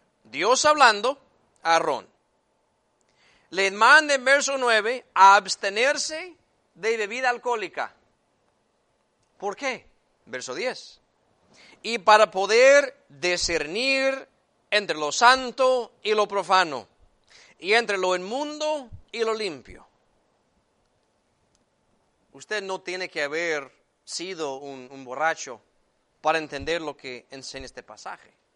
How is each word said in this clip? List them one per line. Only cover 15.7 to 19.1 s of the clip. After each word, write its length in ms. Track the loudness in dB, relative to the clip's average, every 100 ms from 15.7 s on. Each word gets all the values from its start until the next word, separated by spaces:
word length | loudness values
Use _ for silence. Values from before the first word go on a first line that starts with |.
| 0 -4 _
y 120 | -2
lo 120 | 0 0
profano, 640 | -2 2 2 2 -4 -12 _ _ _ _ -20 -20 _
y 160 | -2
entre 240 | 0 0 -2
lo 180 | 0 -2
inmundo 720 | -4 -6 -6 -6 -6 -6 -8 -20 -12